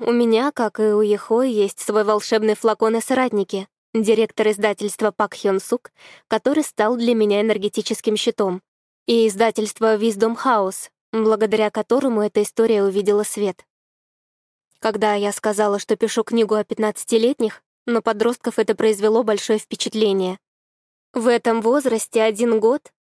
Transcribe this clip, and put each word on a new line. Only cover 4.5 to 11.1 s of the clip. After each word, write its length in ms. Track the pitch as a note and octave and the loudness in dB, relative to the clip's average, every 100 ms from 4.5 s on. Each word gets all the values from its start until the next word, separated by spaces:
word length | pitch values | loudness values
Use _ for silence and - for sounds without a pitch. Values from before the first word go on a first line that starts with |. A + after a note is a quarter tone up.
| G3+ G#3 G3+ G#3 - G#3+ | 0 -2 -2 -6 -2 -2
Пак 240 | - G#3 - | 0 -4 -2
Хен 200 | G3+ F#3+ | -2 -2
Сук, 320 | - B3 - _ - - - | -2 -6 -6 _ -20 -18 -4
который 380 | A3 C4 D4+ | -2 0 0
стал 320 | D4 - G#3+ B3 | -2 0 0 0
для 180 | A#3 | 0
меня 260 | A#3 G#3+ G3+ | 2 2 2
энергетическим 720 | A3 G#3 G3+ - G#3 A3 - G#3+ | 0 0 -2 -4 -6 -4 -2 -2
щитом, 440 | - - G3+ F#3 _ _ _ _ - | -2 -2 -2 -4 _ _ _ _ 0
и 220 | A#3 A3 | 2 2
издательство 680 | G3 A3+ G#3+ G#3 - A3+ A3 | 2 0 0 -6 -2 0 2
Wisdom 400 | A3+ G3+ A3+ A3+ | 0 0 -2 0
House, 540 | C4+ A3+ F#3+ F#3+ - _ _ | 0 0 0 -4 -14 _ _